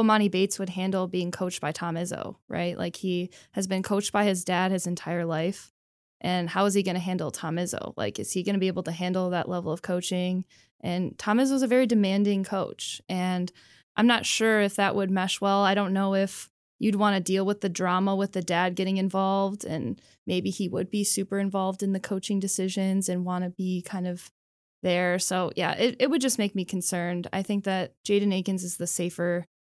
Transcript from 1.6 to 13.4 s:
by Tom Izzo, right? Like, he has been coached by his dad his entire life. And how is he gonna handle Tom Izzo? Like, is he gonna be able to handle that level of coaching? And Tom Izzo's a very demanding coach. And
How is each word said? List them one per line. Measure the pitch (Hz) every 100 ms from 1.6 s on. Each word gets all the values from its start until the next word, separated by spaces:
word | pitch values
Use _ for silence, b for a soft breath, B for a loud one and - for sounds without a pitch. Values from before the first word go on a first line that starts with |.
by | 147
Tom | 160 170 165
Izzo, | 175 - - - -
right? | 170 175 -
Like, | 175 -
he | 190 175 180 B B
has | - 190
been | 190
coached | 185 208 202
by | 208 208
his | 185
dad | 180 180 185
his | 190 180
entire | 175 - 170 170
life. | 160 170 202 - _ _ _ _ _
And | - 180 170
how | 180 202
is |
he | 196
gonna | 190 180
handle | 175 180 156
Tom | - 165 165
Izzo? | 180 - - -
Like, | 104 -
is | 104
he | 185
gonna | 190 196
be | 185
able | 185
to | 175
handle | 165 180 185 185
that | 175 -
level | 180 170
of | 170
coaching? | - 180 175 180 180 185 - b b _
And | - 175 180 -
Tom | - 226
Izzo's | 269 269
a | 254
very | 247 254
demanding | 226 196 196 202 196
coach. | 190 196 - - - - -
And | 185 180 180